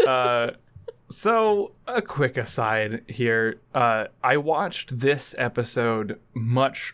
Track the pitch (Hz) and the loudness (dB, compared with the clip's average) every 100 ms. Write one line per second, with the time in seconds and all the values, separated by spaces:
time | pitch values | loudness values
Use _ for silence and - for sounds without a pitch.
0 | 135 127 123 120 117 - _ - - - | 4 4 2 2 0 -6 _ -20 -20 -20
1 | _ - 214 226 220 208 - - - 247 | _ -4 2 4 4 2 0 -8 -6 -4
2 | - 143 131 127 110 - 110 110 107 117 | -4 -2 0 0 -4 -2 0 0 0 -4
3 | - 110 120 113 113 - _ 135 120 110 | -10 -2 0 2 0 -4 _ 0 2 2
4 | 104 - 127 147 147 156 180 - - 123 | -4 -2 0 2 2 0 -2 -6 -10 0
5 | 135 143 - - 123 - 117 127 117 113 | 2 0 -2 -4 -2 -2 -4 -2 0 0
6 | 107 110 _ 127 113 123 135 - - | -4 -8 _ -6 0 2 0 -2 -12